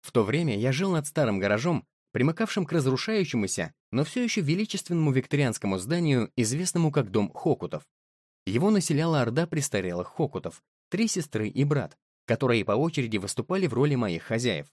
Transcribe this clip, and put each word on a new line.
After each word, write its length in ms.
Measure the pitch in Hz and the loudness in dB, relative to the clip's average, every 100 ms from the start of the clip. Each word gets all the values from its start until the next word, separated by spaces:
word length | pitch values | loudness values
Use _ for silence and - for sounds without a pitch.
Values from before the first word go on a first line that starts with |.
В 100 | - | 0
то 120 | - | 0
время 340 | 104 139 165 101 | 2 0 0 0
я 140 | 123 | 0
жил 200 | 135 196 | 0 0
над 160 | 170 147 | 0 -2
старым 320 | - 127 101 | 0 0 2
гаражом, 460 | 98 104 160 156 - _ _ | 2 2 2 -2 -4 _ _
примыкавшим 540 | - 135 165 226 - 165 | 0 0 2 -2 -2 0
к 60 | |
разрушающемуся, 1000 | 165 131 131 - 220 156 120 98 - 82 _ _ | 0 2 0 0 -2 0 0 0 -2 -6 _ _
но 120 | 113 | -2
всё 200 | 156 247 | -2 -2
ещё 180 | 240 214 | -2 -2
величественному 720 | 147 175 214 196 - 170 156 | 0 0 -2 -6 -4 0 2
викторианскому 680 | 131 - 147 135 107 107 95 | 2 0 0 0 -2 -2 -2
зданию, 520 | 98 170 165 131 107 - | -2 0 2 2 0 0
известному 560 | 110 135 180 175 160 | 0 0 -2 0 2
как 180 | 143 107 | 2 0
дом 220 | 104 101 | 0 0
Хокутов. 500 | - 170 - 87 78 - _ _ _ _ _ - | 0 0 0 -2 -8 -12 _ _ _ _ _ -4
Его 240 | 107 190 | 0 4
населяла 520 | 214 - 147 165 156 | 2 2 0 2 2
орда 260 | 117 127 170 | 2 0 -2
престарелых 600 | 160 139 104 92 87 90 | -2 -2 -2 -2 -4 -6
Хокутов, 540 | - - 117 - - _ _ _ | -4 -4 -2 -8 -12 _ _ _
три 180 | 180 226 | -2 -2
сестры 400 | 190 151 107 107 | -2 -4 -4 -4
и 160 | - | 0
брат, 340 | 143 147 107 - _ _ - | 2 0 -2 -12 _ _ -2
которые 400 | 113 131 117 95 | 0 2 2 2
по 80 | |
очереди 440 | 104 165 160 120 107 | 2 2 0 -2 -2
выступали 500 | 98 - - 190 180 | -2 -6 -2 0 0
в 60 | |
роли 220 | 117 147 135 | 2 2 2
моих 280 | 110 82 | 0 -2
хозяев. 440 | - 113 123 82 71 | -2 -2 0 -2 -6